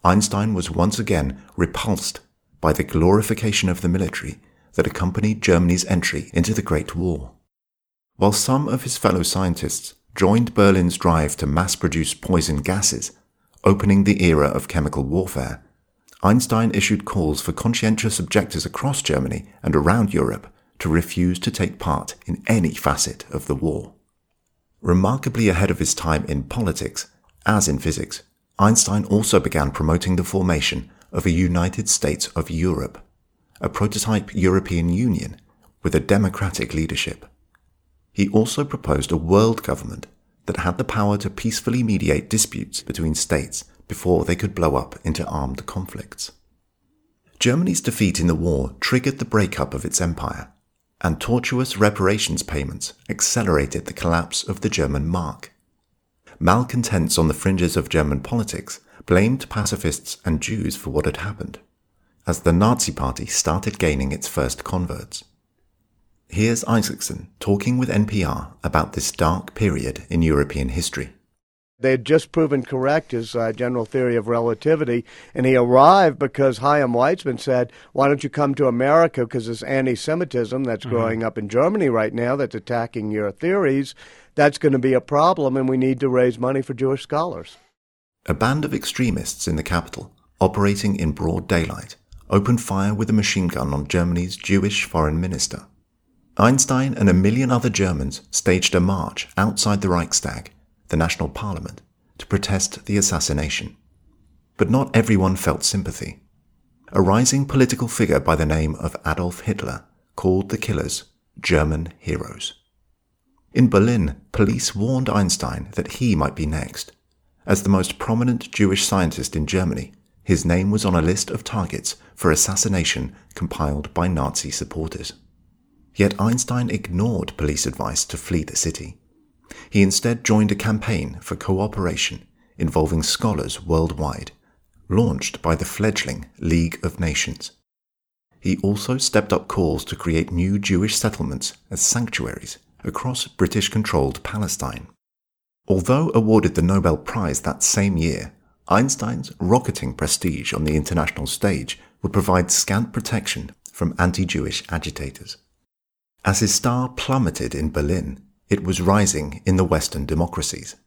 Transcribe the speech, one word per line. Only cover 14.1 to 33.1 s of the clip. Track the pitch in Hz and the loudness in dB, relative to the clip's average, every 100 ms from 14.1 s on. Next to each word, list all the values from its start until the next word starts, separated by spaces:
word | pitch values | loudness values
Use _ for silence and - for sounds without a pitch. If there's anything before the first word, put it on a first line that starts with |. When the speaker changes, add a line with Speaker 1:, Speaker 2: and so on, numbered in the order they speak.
| 101 90 | 4 6
Speaker 1:
era | 78 71 | 6 4
of | 67 - | 0 -2
chemical | 85 73 71 | -2 -2 -2
warfare, | 67 85 92 - 62 58 _ _ _ _ _ _ | -2 -2 -2 -6 -6 -10 _ _ _ _ _ _
Einstein | 95 120 - 113 113 | 4 4 4 0 2
issued | 98 - 101 - | 0 0 0 -2
calls | 101 78 73 | -2 0 -2
for | - | -4
conscientious | 80 - - 110 98 110 - | -2 0 0 0 0 -2 -4
objectors | 82 107 - 82 85 | 0 0 0 -4 -6
across | - 139 139 | -4 -4 -2
Germany | - 71 65 76 - - | 0 0 0 -6 -10 -6
and | - 78 | 0 2
around | 76 113 104 82 | 4 4 2 0
Europe | 64 53 - _ _ _ | -2 -4 -14 _ _ _
to | 82 | 0
refuse | 80 - - 90 90 | 0 0 0 0 0
to | - | -4
take | - 92 - | -2 -4 -4
part | - 71 - - - | -4 -4 -4 -14 -8
in | 87 - | -6 0
any | 110 82 | 2 2
facet | - 71 71 - - - | 0 0 0 -4 -6 -10
of | 67 - | -10 -4
the | |
war. | 67 80 71 - _ _ _ _ _ _ _ _ _ | -2 -2 -4 -10 _ _ _ _ _ _ _ _ _
Remarkably | - 90 95 131 - 113 107 | 2 2 4 0 -2 2 2
ahead | 87 98 | 4 2
of | 87 | 0
his | 76 | -2
time | - 82 78 - | -2 0 0 0
in | 71 | -4
politics, | 65 123 101 - - - - _ _ _ - | -4 -2 -2 -2 -6 -8 -14 _ _ _ 2
as | 104 87 | 2 2
in | 69 | 0
physics, | 80 73 - - _ _ _ - | -2 -4 -6 -10 _ _ _ 2
Einstein | 143 233 - 202 - | 4 6 2 0 2
also | 202 214 - | 2 4 2
began | - 80 71 | 2 0 -2
promoting | - 78 85 - 87 | 0 0 2 2 0
the | |
formation | 87 98 92 80 - 69 - _ _ | 0 0 2 2 0 -4 -10 _ _
of | - 92 | -2 0
a | |
United | 85 92 87 87 95 101 | 2 2 2 0 -2 -2
States | - 73 - - - | 0 0 -2 -4 -4
of | 80 | -4
Europe, | 80 90 80 - - - | -2 0 0 -4 -12 -20